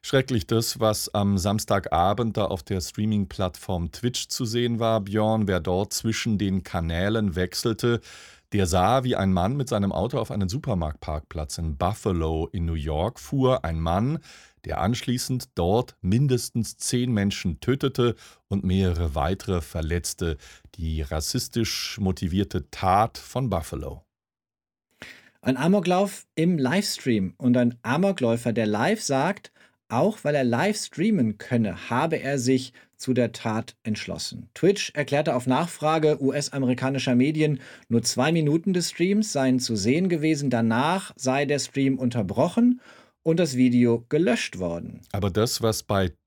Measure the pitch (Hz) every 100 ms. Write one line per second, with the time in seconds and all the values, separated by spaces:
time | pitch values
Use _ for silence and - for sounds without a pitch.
0 | - 135 131 120 - 113 117 120 110 107
1 | - 104 101 98 95 107 - 98 - 82
2 | 92 104 113 104 101 92 - 95 - -
3 | 107 104 92 - 92 - - 90 85 -
4 | 120 131 - - 120 120 120 113 113 113
5 | 98 107 107 110 101 92 85 90 107 -
6 | 113 107 120 101 101 95 - 90 82 82
7 | 98 113 104 85 90 - 120 110 120 117
8 | - - - - _ 104 90 90 92 131
9 | 127 110 95 90 95 143 127 107 101 -
10 | 110 139 110 101 92 123 151 95 78 73
11 | - 76 - 82 73 - 82 69 87 107
12 | 107 87 80 80 82 95 82 82 73 76
13 | 98 - - 139 127 127 82 80 82 90
14 | 123 160 - - - _ 80 - 95 120
15 | - 123 - 127 - - 87 110 120 _
16 | 90 110 143 127 - 117 107 - - 127
17 | 123 107 101 - 95 76 - 139 139 131
18 | 120 - - - _ 98 92 92 92 82
19 | 85 71 73 95 - 90 80 82 78 87
20 | - - 85 73 - - - - 80 78
21 | 71 78 - 127 - 117 110 - - -
22 | 95 90 90 92 98 90 - - 92 98
23 | 113 - - 123 131 90 80 69 64 78
24 | _ _ _ _ _ _ _ _ _ _
25 | - - _ _ - 131 160 202 170 180
26 | 202 - - - 165 170 127 185 202 -
27 | 131 110 92 - 127 123 120 120 110 143
28 | 196 185 120 117 120 113 107 104 147 214
29 | - 135 160 202 - _ _ _ _ 117
30 | 185 226 147 147 127 117 190 214 - -
31 | 208 202 113 104 - 120 107 87 - 120
32 | 160 160 135 143 120 131 127 - _ _
33 | - 127 117 - 117 110 113 _ - 104
34 | - 82 - - - - 175 196 - -
35 | 143 139 156 123 123 127 170 - 151 160
36 | 156 151 135 143 143 139 127 127 131 135
37 | 127 123 135 156 151 143 - - _ 117
38 | 113 - 139 165 147 165 180 180 170 -
39 | 180 202 214 139 131 127 123 110 101 151
40 | 185 170 156 151 139 120 113 113 147 185
41 | - - 127 135 143 147 - 139 135 135
42 | 127 120 92 101 156 233 240 247 - -
43 | - _ 165 165 165 127 127 120 120 117
44 | - 147 196 233 - 90 87 85 - -
45 | - 101 98 98 120 - 113 107 - 101
46 | 92 -